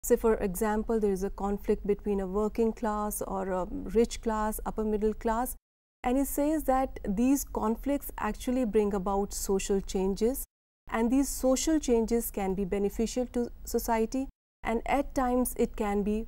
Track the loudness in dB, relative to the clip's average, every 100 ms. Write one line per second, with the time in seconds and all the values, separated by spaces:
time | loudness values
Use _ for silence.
0 | 2 4 4 2 0 0 0 0 0 0
1 | 2 0 -2 -4 -4 -2 0 -2 0 -2
2 | 0 -2 0 -2 -2 2 0 0 -2 -2
3 | -4 -4 -4 -4 -2 -2 -4 -6 0 2
4 | 2 0 -4 -2 -2 -2 -6 -4 -2 0
5 | 0 0 -2 -2 -2 -8 _ _ _ _
6 | 0 2 2 2 2 2 2 2 2 -4
7 | -2 2 4 4 2 -2 0 -2 0 -2
8 | -4 -4 -4 -2 -2 0 4 4 4 0
9 | 0 0 -2 -4 0 0 2 0 0 0
10 | 0 2 0 0 -8 _ _ _ -6 0
11 | 2 2 2 0 2 2 2 2 4 2
12 | 4 0 0 -4 -2 -2 -2 0 -2 0
13 | -2 -2 -2 -2 -4 -6 -4 -4 0 0
14 | 0 -2 -6 _ _ _ -4 -2 0 0
15 | 0 0 2 2 0 0 -2 0 0 0
16 | 0 -2